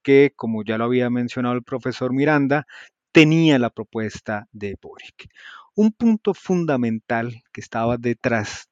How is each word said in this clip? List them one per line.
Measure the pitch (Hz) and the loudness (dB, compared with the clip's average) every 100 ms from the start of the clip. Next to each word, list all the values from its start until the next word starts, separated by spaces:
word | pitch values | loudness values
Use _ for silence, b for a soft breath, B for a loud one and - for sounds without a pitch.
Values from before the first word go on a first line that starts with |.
que, | - 139 139 - | 4 6 6 2
como | 113 110 | -6 -4
ya | 104 110 | -4 -2
lo | 117 | 0
había | 127 120 | 0 0
mencionado | 123 120 - 123 123 | -2 -4 -4 -4 -4
el | |
profesor | 120 131 127 117 127 | -6 -8 -8 -6 -4
Miranda, | 131 147 151 139 147 - B B _ _ | 0 2 2 2 0 -2 B B _ _
tenía | 170 156 160 160 135 | 4 6 6 4 4
la | 117 | 0
propuesta | - 107 113 107 - - 104 107 | -4 -10 -8 -8 -8 -8 -8 -10
de | 107 101 95 | -12 -10 -10
Boric. | 82 - - - - B B B B - | -16 -20 -20 -20 -20 B B B B 0
Un | 214 | 0
punto | - 233 214 - | 2 0 0 -2
fundamental | 180 - 180 165 131 120 113 - 117 120 117 _ | -4 -2 -2 0 0 -2 -4 -4 -4 -4 -10 _
que | - | -20
estaba | - 117 117 120 | -10 -4 -2 -2
detrás | 120 117 - 113 107 - - | -2 -4 -2 -2 -4 -10 -16